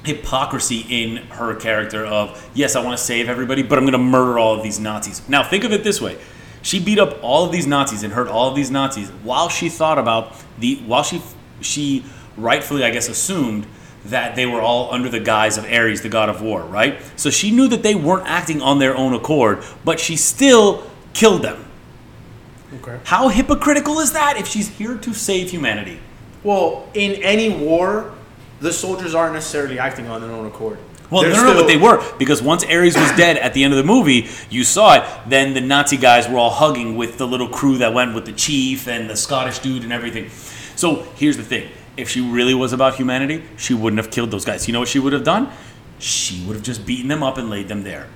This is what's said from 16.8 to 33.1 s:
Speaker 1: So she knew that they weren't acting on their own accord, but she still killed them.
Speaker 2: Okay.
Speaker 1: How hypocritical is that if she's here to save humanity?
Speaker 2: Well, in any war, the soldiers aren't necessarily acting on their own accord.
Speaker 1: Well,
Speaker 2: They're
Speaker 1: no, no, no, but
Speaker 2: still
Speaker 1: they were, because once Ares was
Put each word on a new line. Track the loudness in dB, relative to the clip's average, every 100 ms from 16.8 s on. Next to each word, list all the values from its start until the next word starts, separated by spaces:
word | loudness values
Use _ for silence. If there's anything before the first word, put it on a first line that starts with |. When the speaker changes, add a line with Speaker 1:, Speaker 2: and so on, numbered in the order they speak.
| 0 0 -14 -4
Speaker 1:
So | -2
she | 0 2
knew | 4 4
that | 4
they | 2 2
weren't | 2 0 0
acting | -4 -2 -2
on | 2 4
their | 2 2
own | 0
accord, | 0 0 2 4 2 -6 -8 -4
but | -2
she | -2 -2
still | -2 4 6 8 6 2 -8 -20 -12
killed | 4 4 4
them. | -2 -8 -16 -20 -20 -20 -20 -20 -20 -20 -20 -20 -20 -18
Speaker 2:
Okay. | -14 -14 0
Speaker 1:
How | 2 4
hypocritical | 2 2 2 2 2 0 -2
is | -2
that | 0 0 -2
if | -4
she's | -6 -6
here | -8 -8 -8
to | -8
save | -6 -2 -2 -2
humanity? | -4 -2 -2 -6 -14 -18 -20 -20 -8
Speaker 2:
Well, | -2 0 0 -4 -8
in | -4 -2 -2
any | 0 2 2
war, | -2 0 2 2 -2 -6 -16 -20 -20 -20 -8
the | -6
soldiers | -4 -6 -6 -4 0
aren't | 0
necessarily | -2 -6 -4 -4 -4
acting | -6 -6 -10
on | -10
their | -10
own | -10 -10
accord. | -8 -8 -10 -16 -20 -2
Speaker 1:
Well, | 2
Speaker 2:
They're | 4
Speaker 1:
no, | 6
no, |
no, | 6
but | 8
Speaker 2:
still | 6
Speaker 1:
they | 8
were, | 8 6 2 -4
because | 0 2
once | 2 0 2
Ares | 4 6 6
was | 2